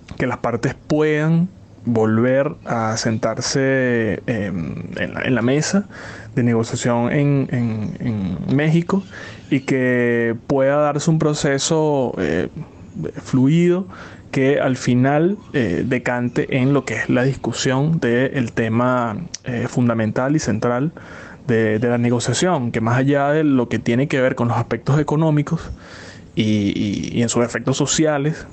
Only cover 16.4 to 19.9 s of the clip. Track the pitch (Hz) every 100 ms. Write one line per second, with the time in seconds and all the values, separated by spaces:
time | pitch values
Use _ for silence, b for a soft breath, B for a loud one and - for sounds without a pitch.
16.4 | - 135 127 143 131 113 - 127 135 135
17.4 | - - 143 131 147 160 120 120 131 139
18.4 | 117 - 113 113 123 127 117 104 - -
19.4 | - 120 120 - 120